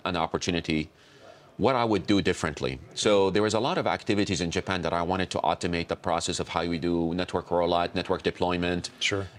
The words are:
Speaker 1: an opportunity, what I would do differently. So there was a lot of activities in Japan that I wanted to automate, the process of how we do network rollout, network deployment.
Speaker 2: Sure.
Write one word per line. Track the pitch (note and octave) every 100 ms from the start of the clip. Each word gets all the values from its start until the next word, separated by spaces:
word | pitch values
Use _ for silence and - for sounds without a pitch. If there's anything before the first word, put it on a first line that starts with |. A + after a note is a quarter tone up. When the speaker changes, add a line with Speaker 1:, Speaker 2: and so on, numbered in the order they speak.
| F2
Speaker 1:
an | F2+
opportunity, | D#2+ E2+ - F2 E2 D#2 D#2 - - - - - - -
what | A2
I | C3 A#2+
would | G2+ -
do | G2+
differently. | F#2 F2 E2 C#2+ B1+ C2 - -
So | A2+ G2+ F#2+
there | F#2+
was | G#2+
a | G#2+
lot | C3 F3+
of | G#2
activities | F#2 - G#2 G2 F2+
in | E2+
Japan | F2 F2 F#2
that | E2
I | E2+ E2+
wanted | F#2 F#2
to | -
automate, | - E2+ F2+ E2+ E2+
the | E2+
process | - E2 - E2+
of | E2+
how | F2+ E2+
we | E2+
do | E2+ E2+ E2
network | F2 F2+ F#2 E2+
rollout, | F2 F2 F2 F2 F#2
network | E2+ F2
deployment. | F#2 - F2+ F2+ F2 F2 - -
Speaker 2:
Sure. | - G2+ G2